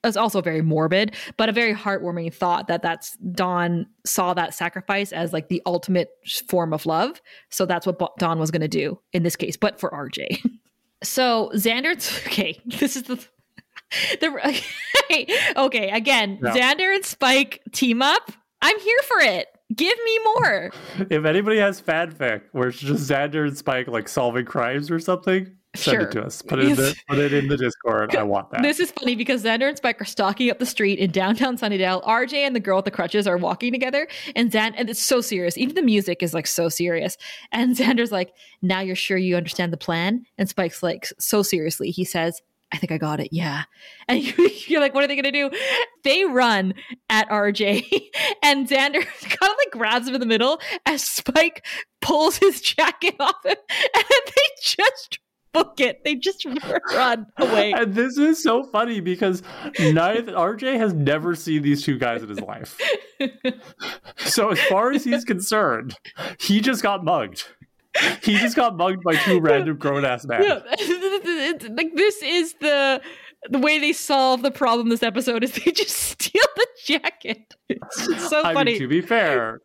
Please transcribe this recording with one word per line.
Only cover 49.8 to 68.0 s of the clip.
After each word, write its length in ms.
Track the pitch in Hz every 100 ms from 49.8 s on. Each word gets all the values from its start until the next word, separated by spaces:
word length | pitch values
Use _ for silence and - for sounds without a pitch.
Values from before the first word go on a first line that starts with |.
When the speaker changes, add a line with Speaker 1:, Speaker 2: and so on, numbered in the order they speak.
| 220 240 247
Speaker 1:
him 60 | 254
in 40 |
the 60 | 233
middle 320 | 220 247 320 - 359 277
as 160 | 294
Spike 640 | - - - 311 330 - - - - _
pulls 340 | - 311 311 -
his 200 | 392 -
jacket 560 | - - 349 - 349 -
off 140 | 277 - -
him, 100 | -
<laughs> 320 | - - 523 466
and 80 | - 539 523 523
they 60 | 622 -
just 580 | - - 440 539 - - _ _ _
book 280 | 311 320 -
it. 240 | 247 - 294
They 100 | 262
just 300 | 370 - 311
<laughs> 480 | 262 - - -
run 320 | 277 247 233 208 -
away. 360 | 254 214 208
Speaker 2:
And 200 | 202 226
this 240 | 202 254 262
is 240 | 302 320
so 220 | 285 233
funny 380 | 269 214 233 214
because 420 | 175 180 190 185 - - 294 -
neither, 560 | 156 156 180 226 233 180
R 200 | 175 214
J 220 | 262 247
has 160 | 220
never 420 | 160 139 151 170 160
seen 260 | 165 156
these 220 | 143 143
two 140 | 147 127
guys 260 | 120 117
in 60 | 107
his 100 | 98
life. 400 | 98 104 - - 605 466 - -
Speaker 1:
<laughs> 100 | 269 - 254 254 - - - - - -
Speaker 2:
So 320 | - - 214
as 100 | 175
far 300 | 539 196 240
as 120 | 285
he's 200 | 247 240
concerned, 720 | 240 185 196 214 170 113 127 - - - - -
he 200 | - 208
just 200 | 247 247
got 220 | 208 196
mugged. 440 | 170 165 101 87 - - - _ _ -